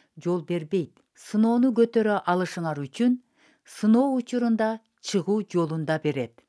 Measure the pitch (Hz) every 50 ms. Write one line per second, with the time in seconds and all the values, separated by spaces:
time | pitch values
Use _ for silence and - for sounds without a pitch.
0 | _ _ _ 160 - 175 180 180 156 - 175 170 156 151 - 190 156 - _ _
1 | _ _ _ - - - - 214 220 226 233 240 247 262 226 226 233 233 - 233
2 | 220 214 208 196 - - 180 180 185 160 - 180 165 160 151 143 143 135 - -
3 | 233 247 247 247 _ _ _ _ _ _ _ _ _ - - - - 214 220 240
4 | 269 277 262 254 240 - 247 247 240 233 226 220 220 220 220 220 _ _ _ _
5 | - - - 196 156 - 202 220 202 - - 175 170 151 160 160 156 139 160 156
6 | - 151 139 135 123 113 _ _ _